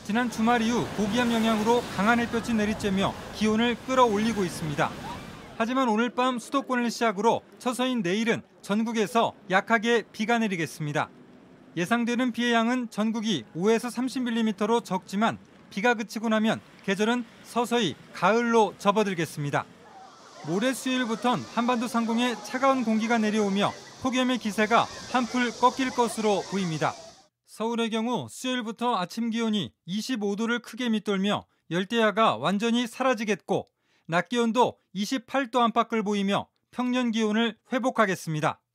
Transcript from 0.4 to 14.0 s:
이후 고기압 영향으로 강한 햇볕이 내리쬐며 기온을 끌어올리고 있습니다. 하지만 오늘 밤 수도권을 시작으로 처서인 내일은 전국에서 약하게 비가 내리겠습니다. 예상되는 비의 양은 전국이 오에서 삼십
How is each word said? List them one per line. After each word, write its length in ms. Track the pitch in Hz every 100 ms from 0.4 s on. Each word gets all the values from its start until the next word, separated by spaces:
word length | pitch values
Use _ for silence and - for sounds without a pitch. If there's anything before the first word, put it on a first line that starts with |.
| 226 240
이후 260 | 220 240 131 -
고기압 340 | 208 233 240
영향으로 500 | 233 226 214 214 240 226 -
강한 240 | 202 240
햇볕이 320 | 233 233 -
내리쬐며 640 | 220 208 214 208 190 170 - - -
기온을 380 | 214 220 240 233 -
끌어올리고 580 | 262 247 202 220 202
있습니다. 460 | 175 - 156 147 131 - - - - - - -
하지만 320 | 226 262 254
오늘 220 | 214 240
밤 280 | - 254 247
수도권을 520 | - 277 269 247 233
시작으로 500 | - 226 190 226 147 - -
처서인 440 | 247 240 254 247
내일은 400 | 170 202 226 160 - -
전국에서 720 | - 208 226 226 202 233 170 - -
약하게 520 | 185 202 226 226 233 -
비가 260 | - 220 233
내리겠습니다. 680 | 226 180 151 - 151 147 127 - - - - - - 156
예상되는 540 | 175 233 233 240 254
비의 200 | 226 240
양은 380 | 233 226 254 233
전국이 560 | - 220 226 214 165 104
오에서 340 | 156 202 226 240
삼십 360 | 240